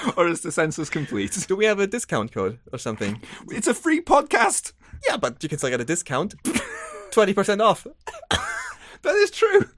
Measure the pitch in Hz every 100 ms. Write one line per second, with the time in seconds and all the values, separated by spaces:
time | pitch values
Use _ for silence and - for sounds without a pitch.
0 | 254 - 170 165 170 165 160 151 151 165
1 | 143 107 101 - - 196 214 202 196 240
2 | - 147 107 - 95 117 - 127 - 107
3 | 101 113 - - - - - 240 330 311
4 | 339 285 285 403 233 - - - - -
5 | 523 - 127 123 156 151 135 123 120 170
6 | - 135 185 - - - - - - -
7 | - - 202 202 190 202 220 190 - -
8 | - 659 - - - - - - - -
9 | - 285 403 - 440 392 -